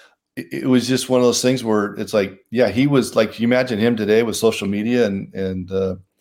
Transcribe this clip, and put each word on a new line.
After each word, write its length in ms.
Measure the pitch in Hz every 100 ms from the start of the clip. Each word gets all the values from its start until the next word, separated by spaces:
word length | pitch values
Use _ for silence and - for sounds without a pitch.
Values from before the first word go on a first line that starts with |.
| _ _ _ -
it, 280 | - 139
it 20 | 139
was 200 | 127 123
just 220 | 131 -
one 120 | 127
of 60 | 123
those 160 | 113
things 200 | 127 127
where 300 | 113 107 101 104
it's 180 | 101
like, 300 | 107 98 - _
yeah, 200 | 110 117
he 180 | 110 143
was 280 | 139 113 -
like, 240 | 110 -
you 40 |
imagine 340 | 117 123 127 107
him 180 | 117 117
today 280 | 104 110
with 120 | 117 98
social 320 | 113 107 101
media 380 | 101 107 123 110
and, 260 | 98 98 101
and, 360 | 95 92 90
uh, 240 | 95 95 92 - _